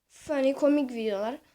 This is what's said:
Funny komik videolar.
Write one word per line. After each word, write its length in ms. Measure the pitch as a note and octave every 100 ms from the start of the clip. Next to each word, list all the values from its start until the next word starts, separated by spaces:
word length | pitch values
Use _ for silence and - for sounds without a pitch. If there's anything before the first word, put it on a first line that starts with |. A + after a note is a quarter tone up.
| _
Funny 460 | - - C#4+ C4
komik 360 | C#4 C#4+ D4 B3+
videolar. 440 | A#3+ A3 G3 G#3+ C#4 _